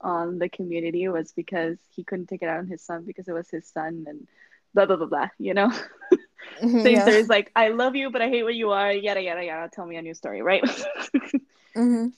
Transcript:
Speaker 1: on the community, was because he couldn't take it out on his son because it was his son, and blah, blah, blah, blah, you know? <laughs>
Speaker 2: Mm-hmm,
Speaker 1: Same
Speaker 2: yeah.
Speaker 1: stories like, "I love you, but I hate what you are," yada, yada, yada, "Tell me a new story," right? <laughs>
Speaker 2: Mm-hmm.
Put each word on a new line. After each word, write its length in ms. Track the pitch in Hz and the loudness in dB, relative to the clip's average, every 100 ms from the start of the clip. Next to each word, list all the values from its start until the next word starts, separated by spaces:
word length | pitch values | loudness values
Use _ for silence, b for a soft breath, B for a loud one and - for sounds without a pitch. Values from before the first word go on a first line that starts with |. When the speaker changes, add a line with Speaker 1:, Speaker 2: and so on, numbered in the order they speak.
Speaker 1:
on 380 | 180 170 170 175 | -6 -4 -4 -4
the 100 | 175 | -6
community, 580 | - 180 170 170 175 185 | -6 -8 -6 -4 -4 -2
was 240 | 165 156 | -4 -6
because 460 | - 170 185 165 175 _ | -8 -8 -4 -4 -6 _
he 100 | - | -16
couldn't 220 | 175 185 180 | -10 -8 -8
take 140 | 185 | -8
it 60 | 165 | -6
out 100 | 160 | -6
on 80 | 185 | -6
his 140 | 170 | -12
son 220 | - 170 | -10 -12
because 240 | 175 190 185 | -12 -14 -10
it 40 | |
was 160 | 165 175 | -10 -8
his 180 | 165 - | -12 -10
son, 360 | 165 160 165 151 | -10 -8 -8 -12
and 180 | 151 - b b b b | -16 -20 b b b b
blah, 120 | 202 190 | 2 4
blah, 100 | 185 | 4
blah, 100 | 151 | 0
blah, 220 | 143 160 - | -2 -2 -4
you 160 | - | -2
know? 180 | 202 202 - | 2 2 0
<laughs> 60 | - - - - - _ B B | -8 -6 2 2 0 _ B B
Speaker 2:
Mm-hmm, 160 | 233 240 | 2 4
Speaker 1:
Same 140 | 233 | 6
Speaker 2:
yeah. 80 | 220 | 6
Speaker 1:
stories 260 | 202 214 226 | 8 6 6
like, 220 | 208 202 233 | 4 2 2
"I 120 | 220 | 2
love 280 | 233 254 269 | 4 0 0
you, 140 | 269 | -4
but 100 | 247 | -2
I 60 | 233 | 0
hate 140 | 240 | 0
what 100 | 226 | 0
you 160 | 233 214 | -2 0
are," 200 | 196 202 | 2 2
yada, 280 | 202 208 196 | 0 0 -2
yada, 200 | 180 170 | -2 -6
yada, 260 | 175 160 170 | -6 -8 -10
"Tell 140 | - 175 | -12 -12
me 100 | 165 | -12
a 60 | |
new 120 | 160 | -12
story," 280 | 165 - 101 | -12 -10 -4
right? 200 | 120 190 | 2 2
<laughs> 1120 | 247 - 587 571 - 277 - 269 - _ _ 226 | 2 -2 -8 -10 -4 -4 -2 -6 -6 _ _ 0
Speaker 2:
Mm-hmm. 320 | 240 233 240 | 2 2 -2